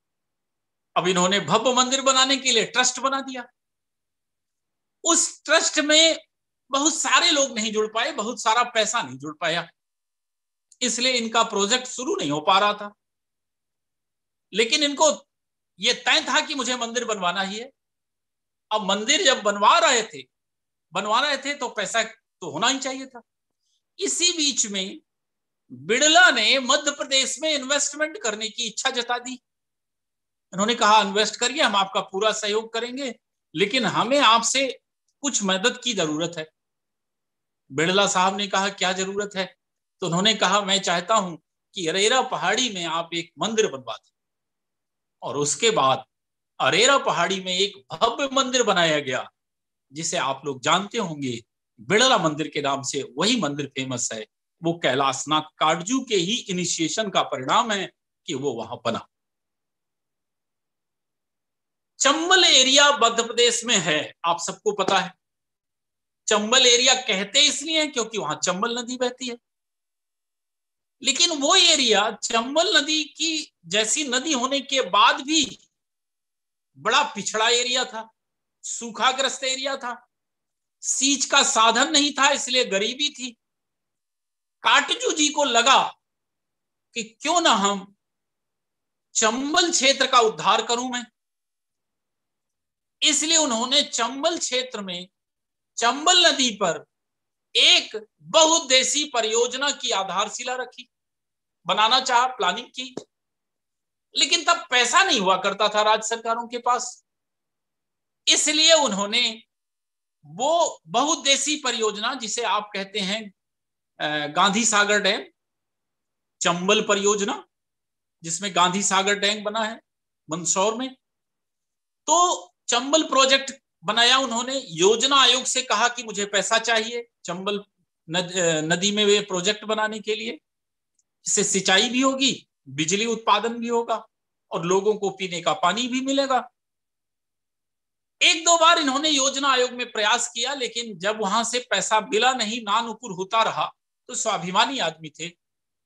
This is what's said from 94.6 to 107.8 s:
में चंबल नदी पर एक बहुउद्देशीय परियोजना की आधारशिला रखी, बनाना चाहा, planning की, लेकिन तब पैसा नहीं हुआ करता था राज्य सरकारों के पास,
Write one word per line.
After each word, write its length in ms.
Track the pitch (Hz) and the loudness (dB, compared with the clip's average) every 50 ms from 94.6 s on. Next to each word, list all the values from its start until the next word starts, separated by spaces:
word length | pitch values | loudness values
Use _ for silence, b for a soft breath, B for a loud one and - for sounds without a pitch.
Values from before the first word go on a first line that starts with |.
| 254 254 - 214 | -4 -4 -8 -10
में 280 | 196 185 175 175 180 - _ _ _ _ _ _ _ _ _ _ _ _ _ | -8 -8 -10 -10 -12 -14 _ _ _ _ _ _ _ _ _ _ _ _ _
चंबल 500 | - 226 240 254 285 311 339 370 349 349 | -2 0 0 0 2 2 4 4 6 6
नदी 240 | 320 269 - 262 247 | 4 4 2 0 -2
पर 360 | 202 190 202 170 160 151 - _ _ _ _ _ _ _ _ _ _ _ _ _ - | -2 -2 -2 -2 -2 -4 -8 _ _ _ _ _ _ _ _ _ _ _ _ _ 0
एक 520 | 233 269 320 349 330 - - - 214 214 - _ _ 147 | 2 4 4 4 4 2 -2 -10 -14 -14 -16 _ _ -6
बहुउद्देशीय 880 | 156 220 320 320 320 330 339 302 254 254 262 254 - - 294 294 294 - | 0 4 4 6 6 4 2 2 2 2 2 2 2 -2 -4 -4 -4 -2
परियोजना 560 | 233 226 220 220 233 240 247 247 262 285 285 | -4 -2 0 0 0 0 -2 -2 -4 -4 -4
की 200 | 262 - 247 240 | -4 -4 -6 -4
आधारशिला 640 | 220 190 190 190 175 - 214 214 - - 247 247 254 | -4 -4 -4 -4 -2 -4 -4 -4 -6 -10 -8 -8 -6
रखी, 360 | 254 240 240 - - 247 _ _ _ _ _ _ _ _ _ _ _ _ _ _ _ - | -8 -8 -10 -12 -20 -20 _ _ _ _ _ _ _ _ _ _ _ _ _ _ _ -2
बनाना 340 | 165 190 208 214 220 254 269 | 0 4 4 4 6 4 4
चाहा, 260 | 262 254 247 240 254 | 2 4 4 4 4
planning 400 | 254 254 - 196 180 190 226 247 | 2 0 0 0 0 0 -2 -6
की, 300 | - - - 254 262 254 - - _ _ _ _ _ _ _ _ _ _ _ _ _ _ _ _ _ _ _ _ _ - | -12 -12 -12 -12 -12 -12 -16 -16 _ _ _ _ _ _ _ _ _ _ _ _ _ _ _ _ _ _ _ _ _ -4
लेकिन 280 | 285 311 277 349 349 294 | -2 0 0 0 0 2
तब 220 | 359 339 339 - - | 2 0 0 0 0
पैसा 340 | 254 247 240 240 - 349 392 | 0 2 2 4 4 4 4
नहीं 160 | 381 311 226 | 4 2 2
हुआ 160 | 185 185 190 | 2 2 2
करता 320 | 185 185 202 196 196 214 202 | 2 0 -2 -2 0 0 0
था 140 | 208 208 214 | 2 2 2
राज्य 260 | 214 220 214 220 - | 4 2 2 0 -4
सरकारों 400 | 233 226 226 226 226 233 240 226 | -6 -4 -4 -4 -4 -4 -4 -8
के 100 | 247 240 | -8 -4
पास, 460 | 233 247 247 233 - - - - _ _ _ _ _ _ _ _ _ _ _ _ _ _ _ _ | -2 0 0 0 -2 -6 -12 -16 _ _ _ _ _ _ _ _ _ _ _ _ _ _ _ _